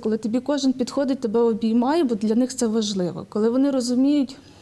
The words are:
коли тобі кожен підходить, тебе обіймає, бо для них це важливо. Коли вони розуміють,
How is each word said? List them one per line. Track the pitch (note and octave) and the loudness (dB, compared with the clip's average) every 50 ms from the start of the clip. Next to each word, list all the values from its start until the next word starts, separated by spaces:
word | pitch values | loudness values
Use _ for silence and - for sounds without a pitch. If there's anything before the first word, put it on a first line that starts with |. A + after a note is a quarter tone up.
| - | -2
коли | A3 G#3+ A3 | -2 -4 -2
тобі | - A3+ G#3+ B3+ | -2 -2 -2 -2
кожен | B3 - D4 C#4 C#4 C4+ B3+ | -2 -2 -2 0 0 0 0
підходить, | - B3 A#3+ - C#4 C#4+ B3+ C4+ C4+ | 0 -4 -4 -2 -2 0 0 -2 -2
тебе | - A3+ G3+ A#3 | -2 -2 0 2
обіймає, | A#3 A#3 A3+ G#3+ A3+ A3 A3 A#3+ B3 C4 D4+ F4 E4+ | 2 2 2 0 0 0 2 2 2 2 2 2 2
бо | A#3+ A#3 | 0 0
для | F#3 A3 G#3+ A3 | 0 0 0 2
них | A#3 B3+ B3+ - | 2 0 0 0
це | - B3 A3 | -2 -2 0
важливо. | G#3+ A#3 G#3+ G#3 G#3+ F#3+ F3+ E3+ - - - - | 0 0 -2 -2 -2 -2 -2 -2 -4 -6 -10 -8
Коли | - E3 G#3+ A#3 | -4 0 0 2
вони | A#3 C4 C4+ C#4+ | 2 2 2 2
розуміють, | C4+ C4 A#3 B3 B3 B3 C4 C#4 D4 D4 C4 - - - - - - - | 2 0 0 0 0 2 2 2 2 2 0 -2 -6 -14 -20 -20 -20 -20